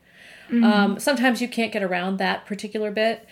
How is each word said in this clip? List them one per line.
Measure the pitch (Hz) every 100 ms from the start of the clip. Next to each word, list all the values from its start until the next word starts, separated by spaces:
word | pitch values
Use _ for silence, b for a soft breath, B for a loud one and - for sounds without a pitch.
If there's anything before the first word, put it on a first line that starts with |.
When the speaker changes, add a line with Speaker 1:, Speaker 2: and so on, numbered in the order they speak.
| B B B B B
Speaker 1:
Mm-hmm. | 240
Speaker 2:
Um, | 226 208 208 196
sometimes | - 262 254 226
you | 240
can't | - 220
get | 220
around | 190 180 180 190
that | 190 190 -
particular | 202 208 214 214
bit, | 208 220 226 -